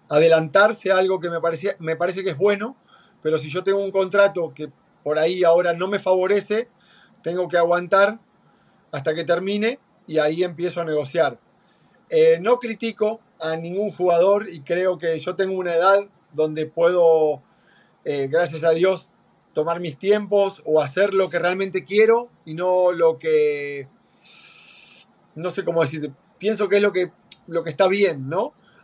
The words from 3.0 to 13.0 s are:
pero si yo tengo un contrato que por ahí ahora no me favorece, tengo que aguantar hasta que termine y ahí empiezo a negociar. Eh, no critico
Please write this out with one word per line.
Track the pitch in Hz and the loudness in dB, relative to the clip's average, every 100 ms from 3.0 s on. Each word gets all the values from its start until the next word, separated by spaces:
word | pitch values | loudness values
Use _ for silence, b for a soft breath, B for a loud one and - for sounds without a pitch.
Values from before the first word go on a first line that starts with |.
| b _ | b _
pero | 156 156 | -4 -4
si | 147 | -4
yo | 170 | -6
tengo | 190 196 | -2 -2
un | 196 | -2
contrato | 196 190 202 202 175 160 | -2 0 4 2 2 -6
que | 135 151 - _ _ | -8 -16 -16 _ _
por | 147 151 | -4 0
ahí | 165 185 | 0 2
ahora | 175 170 175 | 4 4 2
no | 170 190 | -2 -4
me | 202 | -2
favorece, | 185 185 185 202 202 214 240 b b b b b | 0 0 2 -2 -2 -6 -6 b b b b b
tengo | 160 180 165 | -6 -4 -2
que | 170 | 0
aguantar | 170 175 175 196 202 226 _ _ _ b b b _ | 2 0 0 2 2 0 _ _ _ b b b _
hasta | 143 147 160 | -6 -4 -2
que | |
termine | 151 170 190 208 220 269 _ _ - | -2 -2 -2 -2 -4 -6 _ _ -6
y | 156 | -2
ahí | 151 165 | 0 0
empiezo | 180 165 175 170 | -4 -4 -6 -4
a | 165 | -4
negociar. | 151 135 185 139 120 _ _ b b b b _ | -4 -2 0 -2 -2 _ _ b b b b _
Eh, | 160 160 165 | 4 6 4
no | 196 240 | 2 -2
critico | 233 214 226 214 | -4 -6 -8 -2